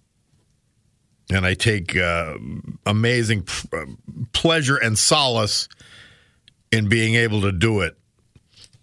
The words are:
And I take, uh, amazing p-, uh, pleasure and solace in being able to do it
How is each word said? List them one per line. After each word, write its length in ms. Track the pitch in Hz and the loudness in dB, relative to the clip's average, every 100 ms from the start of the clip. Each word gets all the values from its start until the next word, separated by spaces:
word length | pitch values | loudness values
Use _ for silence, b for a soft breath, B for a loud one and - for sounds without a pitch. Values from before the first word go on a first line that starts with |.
| _ _ _ _ _ _ _ _ _ _ _ _ - | _ _ _ _ _ _ _ _ _ _ _ _ -2
And 140 | 92 92 | 0 0
I 80 | |
take, 420 | 95 113 104 85 90 | 0 0 0 -2 -2
uh, 420 | 87 85 80 57 60 - - - - | 0 0 -4 -8 -10 -12 -12 -8 0
amazing 580 | 107 117 123 113 107 | 2 2 2 2 -2
p-, 260 | 90 - - | -4 -10 -8
uh, 120 | 82 71 - - - - | -8 -10 -16 -16 -12 -6
pleasure 420 | - 165 160 131 139 | 0 2 2 2 0
and 200 | 113 107 | 0 0
solace 720 | - 151 131 117 104 - - B B B B B B B B _ - | 2 2 2 0 0 -2 -6 B B B B B B B B _ -2
in 180 | 110 104 | 0 2
being 260 | 117 113 117 | 2 2 2
able 260 | 117 107 | 2 2
to 100 | 98 | 0
do 300 | 90 113 107 | 2 2 2
it 160 | 82 - _ _ _ _ _ _ - _ | -2 -6 _ _ _ _ _ _ -20 _